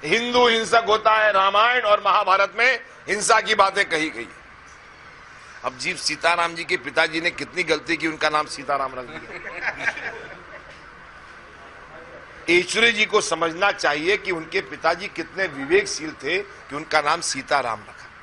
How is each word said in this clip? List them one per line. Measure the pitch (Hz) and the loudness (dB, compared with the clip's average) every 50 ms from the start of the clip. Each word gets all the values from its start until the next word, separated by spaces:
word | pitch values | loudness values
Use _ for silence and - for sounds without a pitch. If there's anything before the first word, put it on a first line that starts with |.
| - | -2
"हिंदू | 151 180 226 240 240 240 247 247 240 | 0 0 0 0 2 4 4 6 6
हिंसक | 226 226 226 185 220 233 226 190 | 4 2 2 4 4 2 4 4
होता | 214 220 214 220 220 | 2 4 4 4 4
है, | 220 214 214 202 | 6 4 4 4
रामायण | 190 190 196 196 202 220 240 247 247 | 4 4 4 4 4 4 4 4 2
और | 233 208 208 208 202 | 4 4 2 4 4
महाभारत | 202 180 208 208 190 185 196 196 196 185 214 | 2 2 4 4 4 4 4 2 0 0 2
में | 233 254 254 226 - - - - - - | 2 2 2 0 -4 -12 -20 -18 -6 -4
हिंसा | 185 208 196 - 226 220 | -4 -2 2 4 4 4
की | 208 190 220 | 4 2 4
बातें | 208 196 196 180 196 196 | 4 4 4 4 0 -2
कही | - 165 156 156 156 | 0 0 -2 -2 -2
गई।" | 127 113 117 - - - - - - - - - - - - - - - - - - - - - - - - - - - - | -4 -8 -12 -12 -14 -20 -20 -20 -20 -20 -20 -20 -20 -20 -20 -20 -20 -20 -20 -20 -20 -20 -20 -20 -20 -20 -20 -20 -20 -10 -10
अब | 123 127 123 | -10 -8 -6
जी | 127 165 185 | -6 -6 -6
सीताराम | 147 - - 151 147 - 165 175 170 170 170 170 | -4 -4 -6 -6 0 0 0 2 2 0 -2 -2
जी | 165 170 | -6 -4
के | 151 180 | -4 -4
पिताजी | 175 - 147 131 160 165 165 156 165 | -4 -4 -2 0 0 0 2 0 -2
ने | 165 175 | -2 -2
कितनी | 170 - 147 139 - 175 180 | -4 -4 -12 -10 -6 -6 -2
गलती | 156 160 151 151 - 170 | 0 -2 -2 0 -4 -4
की, | 160 156 | -2 -2
उनका | 160 156 156 156 151 | -6 -4 0 -2 0
नाम | 151 151 151 | 0 0 -2
सीताराम | 147 - - 139 131 143 139 135 131 131 | -2 -8 -12 -6 -4 -2 -2 -2 -4 -6
रख | 127 127 | -10 -12
दिया। | 117 - 156 - - - - - - - 175 - - - - - - - - - - - - - - - - - - - - - - - - - - - - - - - - - - - - - - - - - - - - - - - - - - - - - - - - - - | -12 -14 -16 -16 -14 -16 -14 -14 -14 -12 -8 -8 -8 -8 -6 -6 -6 -6 -6 -12 -12 -12 -12 -16 -16 -18 -18 -20 -20 -20 -20 -20 -20 -20 -20 -20 -20 -20 -20 -20 -20 -20 -20 -20 -20 -20 -20 -20 -20 -20 -20 -20 -20 -20 -20 -20 -20 -20 -20 -20 -20 -20 -20 -20 -20 -20 -14 -2 2
येचुरी | 170 175 180 175 - 208 233 233 220 | 2 2 2 2 0 2 2 2 4
जी | 208 214 | 2 0
को | - 202 208 | 2 2 0
समझना | - - 165 160 165 165 160 170 196 202 | 2 2 -2 -2 -2 -2 0 0 0 0
चाहिए | 202 - - 156 143 151 156 175 208 | 0 0 0 0 0 0 0 0 -2
कि | 208 - 190 | -2 -2 -4
उनके | 180 165 160 - - 185 | -6 -6 -6 -4 -6 -6
पिताजी | - - 151 139 - 160 175 175 196 196 | -6 -6 -12 -2 0 0 0 0 -6 -12
कितने | - - 160 139 - 175 190 | -10 -10 -12 -10 -6 -6 -6
विवेकशील | 180 143 135 139 139 170 196 214 196 - - 156 156 147 | -6 -4 -8 -4 2 2 2 2 2 -8 -8 -10 -10 -12
थे | - - 143 170 190 | -8 -6 -4 -4 -4
कि | 202 - - - - - 139 | -6 -8 -16 -20 -18 -12 -10
उनका | 143 156 - - 156 | -10 -8 0 0 2
नाम | 147 147 160 170 | 2 2 -2 -2
सीताराम | 160 - - 135 127 - 151 143 127 120 110 107 | -2 -6 -6 -8 -4 -2 0 0 0 -2 -6 -8
रखा। | 107 - - - - - - - | -10 -18 -20 -20 -20 -20 -20 -20